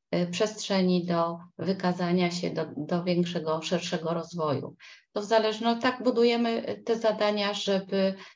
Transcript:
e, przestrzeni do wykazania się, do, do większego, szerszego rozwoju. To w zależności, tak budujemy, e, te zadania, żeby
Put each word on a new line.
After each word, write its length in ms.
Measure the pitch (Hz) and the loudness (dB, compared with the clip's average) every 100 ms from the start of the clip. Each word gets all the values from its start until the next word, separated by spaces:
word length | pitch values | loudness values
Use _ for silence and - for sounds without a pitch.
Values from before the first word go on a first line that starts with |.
| _ | _
e, 160 | 170 175 | -2 0
przestrzeni 760 | 175 214 - - 190 180 180 175 | 0 -2 -2 -2 2 4 2 2
do 320 | 170 170 170 - - | 0 0 -4 -12 -6
wykazania 760 | 170 190 180 180 175 180 175 | -4 0 0 0 2 2 2
się, 180 | - 170 | 0 -4
do, 160 | 156 156 - | -4 -6 -6
do 260 | 151 175 | -4 -2
większego, 580 | 180 175 175 165 156 160 | 2 2 0 -2 -2 -2
szerszego 520 | - 170 - 165 160 | -2 -2 -2 -4 -2
rozwoju. 640 | 170 165 170 151 131 - - - - _ | -4 -6 -4 -2 -2 -4 -14 -20 -20 _
To 80 | 208 | -6
w 40 | 202 | 2
zależności, 560 | 226 220 214 233 233 | 4 4 0 0 2
tak 220 | 254 254 | 0 0
budujemy, 600 | 254 233 240 233 233 226 - | 0 4 4 4 0 -2 -4
e, 100 | 208 | -6
te 200 | - 226 | -2 0
zadania, 580 | 220 202 208 208 202 | 2 2 2 2 0
żeby 600 | 202 - 190 190 196 190 190 - | -2 0 0 0 0 0 -2 -10